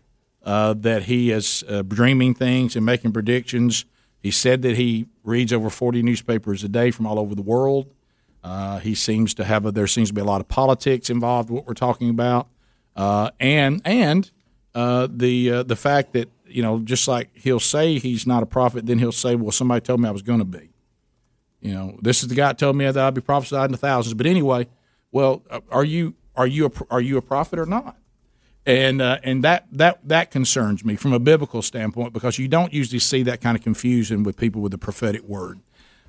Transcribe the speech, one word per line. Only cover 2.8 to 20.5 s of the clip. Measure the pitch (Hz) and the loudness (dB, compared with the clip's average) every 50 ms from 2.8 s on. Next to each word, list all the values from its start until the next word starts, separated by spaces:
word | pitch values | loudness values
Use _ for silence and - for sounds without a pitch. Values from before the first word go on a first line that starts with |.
| 110 | 0
making | 117 123 117 - 117 107 | 0 0 0 -2 -2 -4
predictions. | 113 104 110 123 127 117 - - 120 120 123 113 - - _ _ _ _ _ _ _ | -2 -2 0 -2 -2 -2 -4 -2 0 0 0 0 -2 -6 _ _ _ _ _ _ _
He | - 101 | -6 -4
said | 101 - - 131 127 131 127 | -2 0 2 2 2 2 2
that | 127 113 | 0 0
he | 117 123 120 113 110 113 - _ _ - | 0 0 0 0 -2 -4 -6 _ _ -6
reads | 107 117 120 127 110 123 | -2 0 0 0 2 0
over | 117 110 110 | 0 -2 -2
forty | - - 127 120 120 120 117 | -4 -2 -2 -2 0 0 0
newspapers | 120 120 107 - - 117 110 107 107 101 95 104 | 0 0 -2 -2 -2 -2 -2 -2 -4 -6 -4 -4
a | 101 | -4
day | 101 117 120 123 | 0 0 0 0
from | 117 117 113 | 0 -2 -4
all | 107 107 107 | -4 -2 -2
over | 107 101 104 | -4 -4 -4
the | 101 98 | -6 -4
world. | 98 113 123 135 135 139 139 135 139 _ _ _ _ _ _ _ _ _ _ - | 0 0 2 2 2 0 0 -2 -6 _ _ _ _ _ _ _ _ _ _ -14
Uh, | 90 92 98 98 98 101 95 | -12 -10 -8 -6 -6 -8 -6
he | 82 107 107 | -4 -4 -4
seems | - - - 107 110 113 104 - | -2 -2 0 2 2 2 0 0
to | - 101 | -2 -2
have | 92 107 107 101 | 0 0 0 0
a, | 110 98 | 0 0
there | 107 104 | 0 0
seems | 95 - 123 113 101 | 0 2 2 0 0
to | 104 | 0
be | 104 | -2
a | 101 | -2
lot | 104 101 95 92 | -2 -2 -2 -2
of | - | -2
politics | - - 135 135 131 120 - 143 131 123 - - | 0 2 2 2 2 2 2 0 -2 0 -2 -4
involved | 123 120 117 120 123 120 113 113 | -4 -2 0 0 0 0 -2 -2
with | 117 | -6
what | 127 - | -8 -6
we're | - 113 | -8 -6
talking | - 131 123 117 - 123 120 | -2 0 0 0 0 0 -2
about. | 117 113 120 123 123 123 135 _ _ _ _ _ _ _ _ _ - | 0 2 2 2 2 0 -2 _ _ _ _ _ _ _ _ _ -8
Uh, | - 98 101 101 104 107 117 - - | -4 -2 0 0 0 0 -2 -4 -2
and, | 127 131 147 151 143 135 143 196 - | 0 2 2 4 2 2 0 -2 -2
and, | 170 202 247 220 147 151 185 196 - _ _ _ _ _ _ _ _ - | 0 2 2 2 4 2 2 0 -2 _ _ _ _ _ _ _ _ -6
uh, | 120 120 123 123 123 127 123 | -4 -2 0 2 0 0 -2
the, | 120 120 123 123 123 123 123 123 | -2 0 0 2 2 2 2 2
uh, | 120 123 127 | 2 0 0
the | 127 120 | -2 -4
fact | - - 143 143 143 139 - - | -2 0 2 2 2 2 0 -2
that, | 123 117 - _ _ _ | -4 -4 -4 _ _ _
you | _ - 123 117 | _ -4 -2 0
know, | 110 110 113 | 0 0 -2
just | 113 110 127 123 - - | -2 -2 -2 0 0 0
like | 127 120 - - _ | 0 -2 -2 -6 _
he'll | - - 131 127 113 | -6 -2 0 0 2
say | - - - 147 160 165 160 135 | 2 0 2 2 2 2 2 0
he's | 117 127 123 110 - | -2 -2 -4 -2 0
not | 123 123 120 113 | 2 2 2 0
a | |
prophet, | 113 - 127 127 123 123 123 110 | 0 2 2 2 2 2 -2 -2
then | 117 120 113 | 0 2 2
he'll | 123 117 110 | 2 0 0
say, | - - 127 120 | -2 0 0 0
"Well, | 120 113 107 | 0 0 -2
somebody | 107 - 127 127 123 117 120 | -2 0 2 2 2 0 0
told | - 127 117 | 0 0 2
me | 120 110 | 2 0
I | 101 | -2
was | 101 98 | -4 -2
gonna | 110 120 113 104 | 0 2 2 2
be." | 92 | 0